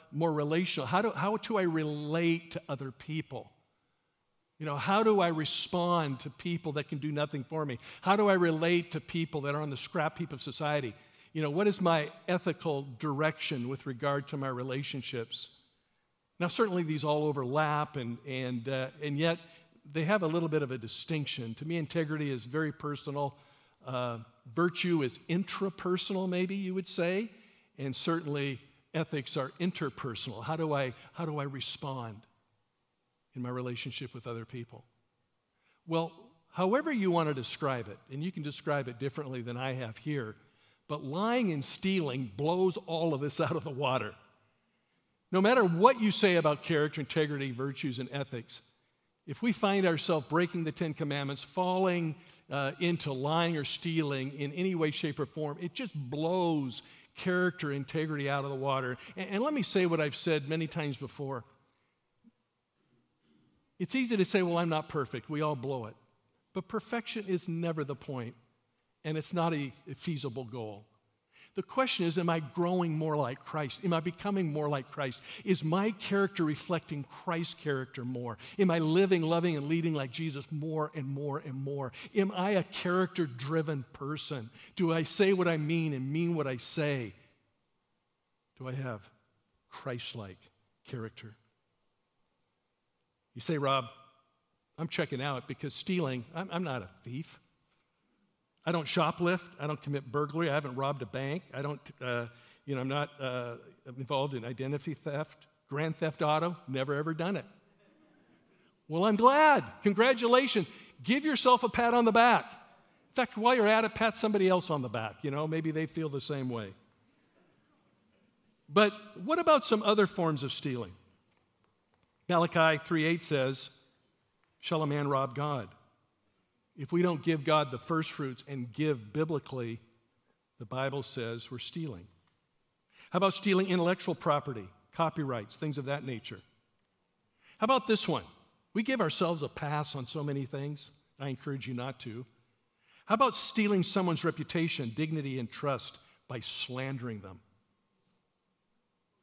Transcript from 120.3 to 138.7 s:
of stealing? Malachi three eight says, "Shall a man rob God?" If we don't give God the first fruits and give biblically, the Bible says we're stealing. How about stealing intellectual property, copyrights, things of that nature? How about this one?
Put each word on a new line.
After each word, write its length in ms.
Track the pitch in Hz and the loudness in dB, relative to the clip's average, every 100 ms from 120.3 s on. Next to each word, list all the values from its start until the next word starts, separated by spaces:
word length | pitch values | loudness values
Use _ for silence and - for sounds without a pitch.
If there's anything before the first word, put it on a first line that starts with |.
| 147 | 2
of 80 | 135 | -2
stealing? 400 | - 147 123 98 92 _ _ _ _ _ _ _ _ _ _ _ _ - | -4 -4 -4 -6 -12 _ _ _ _ _ _ _ _ _ _ _ _ 2
Malachi 520 | 175 170 175 160 156 - | 4 4 6 6 4 0
three 200 | 165 156 | 2 2
eight 180 | 170 | 2
says, 460 | - 143 131 135 - - _ _ _ _ _ _ _ _ | 0 2 2 -2 -8 -14 _ _ _ _ _ _ _ _
"Shall 240 | - 165 | -2 0
a 40 | 151 | 2
man 200 | 147 143 | 0 2
rob 260 | 135 135 | 2 0
God?" 360 | 120 147 135 95 - _ _ _ _ _ _ _ _ _ - | -2 -2 -2 -6 -14 _ _ _ _ _ _ _ _ _ -12
If 160 | 135 | -2
we 80 | 175 | 2
don't 200 | 175 156 | 2 2
give 220 | 165 160 | 0 0
God 280 | 139 151 143 | 4 4 4
the 60 | 120 | -4
first 360 | - 160 156 | -2 0 0
fruits 320 | - 139 123 - | -4 -8 -8 -10
and 240 | 139 120 | -8 -8
give 400 | 113 151 135 107 | -2 0 0 -2
biblically, 720 | 147 156 151 - 131 117 117 _ _ _ _ _ _ _ - | -2 0 -2 -4 -8 -6 -8 _ _ _ _ _ _ _ -18
the 60 | 113 | -8
Bible 380 | 127 135 139 | -2 -2 -2
says 480 | 127 - 117 117 - | -6 -6 -6 -6 -8
we're 80 | 120 | -10
stealing. 480 | - 175 160 92 92 _ _ _ _ _ _ _ _ _ - | -8 -8 -8 -8 -14 _ _ _ _ _ _ _ _ _ -4
How 80 | 180 | 2
about 160 | 190 | 2
stealing 340 | 185 208 185 190 | 2 4 4 4
intellectual 480 | 180 170 185 - 151 | 4 4 2 0 -2
property, 480 | 165 147 143 117 92 - _ | 2 2 2 -8 -10 -18 _
copyrights, 640 | - 165 160 139 120 104 - | -2 -2 0 -4 -4 -6 -8
things 200 | 156 143 | -6 -4
of 80 | 131 | -4
that 200 | 143 143 | -4 -4
nature? 340 | 117 - 101 - _ _ _ _ _ _ _ _ _ _ - | -8 -10 -16 -18 _ _ _ _ _ _ _ _ _ _ -2
How 80 | 220 | 4
about 200 | 262 - | 4 4
this 220 | 220 - | 2 2
one? 160 | 135 - - _ _ _ | -2 -2 -20 _ _ _